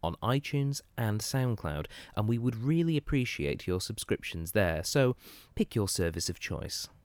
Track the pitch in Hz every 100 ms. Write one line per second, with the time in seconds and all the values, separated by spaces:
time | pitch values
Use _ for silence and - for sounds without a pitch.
0 | 85 82 - 135 - 143 139 139 - -
1 | 113 104 - 135 127 113 78 73 - -
2 | - - 107 117 120 113 127 160 165 151
3 | - 143 123 - 71 - - 90 - -
4 | - 107 - 85 82 107 92 80 80 147
5 | 127 123 - - - - 226 117 98 -
6 | 85 82 - 90 - 82 - - - -